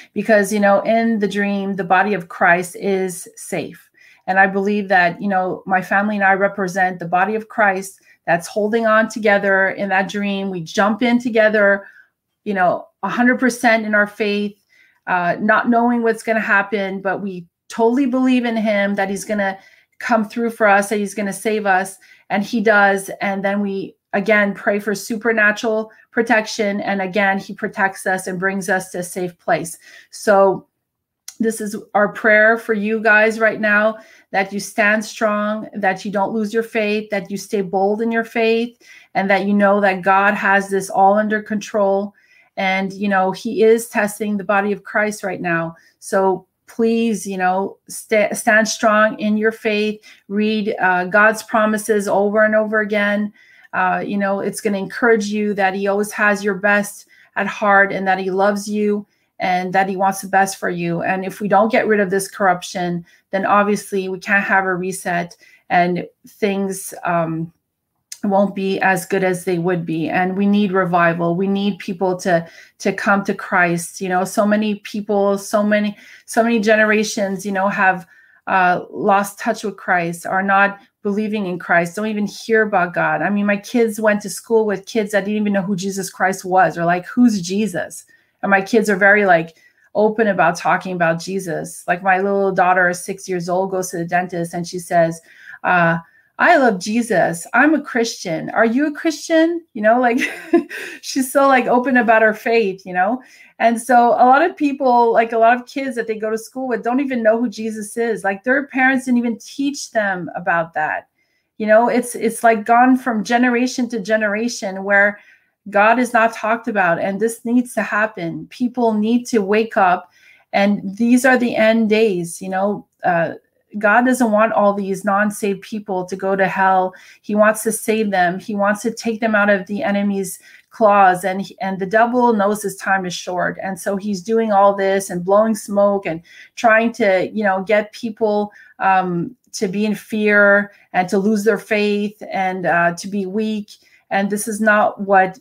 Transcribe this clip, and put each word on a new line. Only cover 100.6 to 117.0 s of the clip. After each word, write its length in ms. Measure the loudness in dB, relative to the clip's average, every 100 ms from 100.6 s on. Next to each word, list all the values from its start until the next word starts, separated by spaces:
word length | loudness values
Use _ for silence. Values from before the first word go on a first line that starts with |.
| 0 -8 -14 -14
she's 300 | -8 -4 -2
so, 160 | 2 4
like, 200 | 4 2
open 300 | 0 2 2
about 240 | 4 4
her 120 | 4
faith, 520 | 0 0 0 0 -4 -6
you 80 |
know? 280 | -2 -2 -2 -8 -20 -20 -2
And 220 | 0 0
so 280 | 2 4 6
a 120 | 6 6
lot 140 | 6
of 120 | 4 0
people, 560 | -2 0 2 4 4
like, 200 | 4 2
a 60 | 4
lot 200 | 4 4
of 60 | -2
kids 300 | -8 -6 -6
that 100 | -6
they 140 | -6
go 100 | -4
to 80 | -6
school 300 | -6 -10 -6
with 160 | -4
don't 160 | -2 -2
even 240 | -2 0
know 160 | 2 2
who 100 | 0
Jesus 480 | -4 -8 -8 -8 -4
is. 260 | -4 -2
Like, 200 | -4 -4
their 240 | -2 -2 -2
parents 380 | 0 0 0 0
didn't 120 | 0
even 220 | 0 -4
teach 500 | -10 -6 -6 -6 -6
them 400 | -4 -2 -4 -8 -6
about 400 | -2 -2 -2 -4
that. 320 | -4 -4 -10 _ _ _ _ -6
You 80 | 2
know, 240 | 4 4
it's, 240 | 0 -2
it's, 300 | -4 -4 0
like, 220 | 2 2 2
gone 320 | 4 6 4
from 260 | 0 -4
generation 640 | 0 2 2 2 0 -2 -4
to 100 | -6
generation 840 | -2 0 0 -2 -4 -6 -8 -6
where 360 | 0 2 2 0 _ _ _ _ -2
God 300 | 2 4 4
is 140 | 2
not 200 | 2 2
talked 340 | 0 -4 -4 -2
about, 320 | 0 2
and 200 | 0